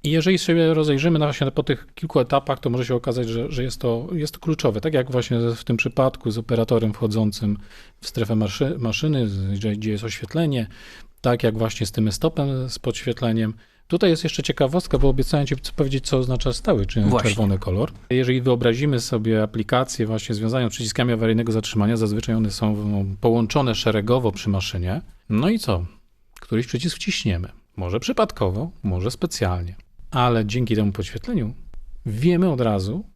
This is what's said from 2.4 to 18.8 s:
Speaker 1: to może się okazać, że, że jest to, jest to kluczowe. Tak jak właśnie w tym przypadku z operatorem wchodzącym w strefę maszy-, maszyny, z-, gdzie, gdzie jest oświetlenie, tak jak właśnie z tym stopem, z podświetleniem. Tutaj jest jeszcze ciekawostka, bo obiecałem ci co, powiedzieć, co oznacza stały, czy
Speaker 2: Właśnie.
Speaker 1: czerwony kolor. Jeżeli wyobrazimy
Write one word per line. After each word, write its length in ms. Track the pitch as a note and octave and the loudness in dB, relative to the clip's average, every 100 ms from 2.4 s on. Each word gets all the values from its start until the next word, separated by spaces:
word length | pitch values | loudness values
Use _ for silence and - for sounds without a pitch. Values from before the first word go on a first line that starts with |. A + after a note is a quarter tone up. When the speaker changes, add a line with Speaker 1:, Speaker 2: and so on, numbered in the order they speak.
| - C3+ | 0 -2
Speaker 1:
to 100 | C#3+ | -2
może 160 | B2 A#2+ | -2 0
się 100 | B2 | -2
okazać, 340 | C3 B2 A2+ | -2 -2 -2
że, 220 | A2+ B2 | -4 -4
że 120 | B2 | -4
jest 180 | B2+ - | -4 -2
to, 260 | B2 A#2 D3+ | -2 -2 -4
jest 200 | F3 D3 | -4 -4
to 60 | - | -4
kluczowe. 420 | E3+ D3+ C3+ G#2 | -2 2 2 0
Tak 120 | D#3+ | 0
jak 180 | D3+ C3 | 0 0
właśnie 260 | B2+ A#2 A#2+ A#2 A#2 | -2 0 0 0 -2
w 80 | |
tym 140 | - A#2 | -2 0
przypadku 540 | C3 - C3 - A#2 | 0 2 0 0 -4
z 60 | G#2+ | -4
operatorem 560 | A2 A#2 A2+ A#2 A2 | 0 0 4 2 2
wchodzącym 640 | G#2 A2+ G#2+ G#2+ G2+ G#2 G#2 - - - _ | 0 0 2 0 0 -2 -2 -6 -20 -20 _
w 60 | - | -10
strefę 280 | - A2 A2 | -4 0 0
maszy-, 400 | G#2 - C3+ C3 | 0 0 -2 -2
maszyny, 500 | A2 - D#3 C#3+ A2+ | -4 -2 0 0 0
z-, 240 | G2 F#2+ | -2 -2
gdzie, 220 | G2+ G#2+ G#2 | -2 -2 -2
gdzie 160 | G#2+ | -2
jest 120 | G#2 | -4
oświetlenie, 640 | A2+ - - D#3 E3 C3 G#2+ - - - - _ | -4 -8 -6 -2 0 0 -4 -10 -20 -20 -20 _
tak 220 | B2 A#2+ | 0 2
jak 140 | A#2+ A2 | 2 2
właśnie 280 | A2 - G#2 | -2 -2 -4
z 60 | |
tym 200 | - A2 | 0 0
stopem, 580 | F#2+ D#3+ D#3 C#3 C3 B2+ | 2 0 0 -2 -2 -6
z 100 | - | -6
podświetleniem. 760 | - A#2 - A#2 A#2+ A2+ A2 A2+ _ _ _ | -6 -4 -4 -2 0 0 0 -4 _ _ _
Tutaj 220 | E3+ G3 | 2 4
jest 140 | D#3+ | 4
jeszcze 200 | D#3+ - | 0 -4
ciekawostka, 540 | - - C3+ E3+ - C3+ | -4 0 2 2 0 4
bo 120 | C3+ | 4
obiecałem 380 | C3+ A#2+ D3+ C#3+ | 4 2 2 0
ci 80 | C3+ | -2
co, 120 | - | -6
powiedzieć, 340 | - C#3 C3+ - | -2 0 0 0
co 100 | C3 | 0
oznacza 360 | B2+ B2+ C3 | 2 0 0
stały, 320 | A#2 - C3+ G2 | -2 0 2 2
czy 160 | A2+ | 2
Speaker 2:
Właśnie. 280 | G#2 B2 A2 | 4 4 2
Speaker 1:
czerwony 300 | G2+ G#2 F#2+ | 2 2 2
kolor. 320 | - F#2 C#3 - - | 0 -2 -2 -6 -2
Jeżeli 320 | B2 B2+ C3 | 0 2 2
wyobrazimy 580 | B2+ A#2+ A#2+ A#2 | 2 4 2 2